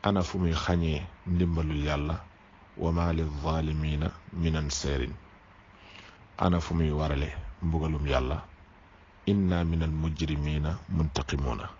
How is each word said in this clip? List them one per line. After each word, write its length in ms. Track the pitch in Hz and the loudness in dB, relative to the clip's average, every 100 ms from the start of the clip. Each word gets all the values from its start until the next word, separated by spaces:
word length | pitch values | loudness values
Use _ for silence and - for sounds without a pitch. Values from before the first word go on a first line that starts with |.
Ana 200 | 101 98 | 2 2
fu 140 | 87 95 | 0 0
muy 140 | 87 | 2
xañee 520 | 80 - 87 82 76 - - - | 2 2 2 2 -2 -6 -12 -2
ndimbalul 580 | 87 87 82 78 73 73 | 2 2 2 0 0 0
Yàlla, 340 | 73 73 87 - - - - - - | 0 -2 -4 -8 -20 -20 -20 -18 -4
"Wa 140 | 85 | 0
ma 220 | 82 85 | 2 2
lil 160 | 80 78 73 | 2 -2 -2
zalimina 680 | 76 80 78 78 78 73 82 - - | 0 0 0 0 0 0 -2 -4 -12
min 220 | 87 82 78 | -2 0 2
ansarin." 580 | 73 - 73 69 62 110 - - - - - - - - - - - - | -2 -2 -2 -2 -2 -8 -16 -20 -20 -20 -20 -20 -20 -20 -20 -20 -20 0
Ana 220 | 90 87 | 2 2
fu 140 | 80 | 2
muy 180 | 85 78 | 0 2
warale 400 | 73 76 69 73 - - - | 0 0 0 -2 -6 -12 -4
mbugalum 440 | 82 80 80 78 73 | -2 0 0 -2 0
Yàlla, 360 | 65 64 76 - - - - - - - - - | 0 0 -4 -6 -20 -20 -20 -20 -20 -20 -6 0
"Inna 360 | 101 92 87 | 2 4 2
min 200 | 82 82 | 2 2
al 80 | 80 | 2
mujrimina 880 | 78 80 78 78 73 73 76 76 90 - | 0 -2 0 -2 0 0 0 0 -2 -2
muntaqimuna." 800 | 85 78 - - 69 69 - - | 0 0 0 -2 -2 -2 -4 -8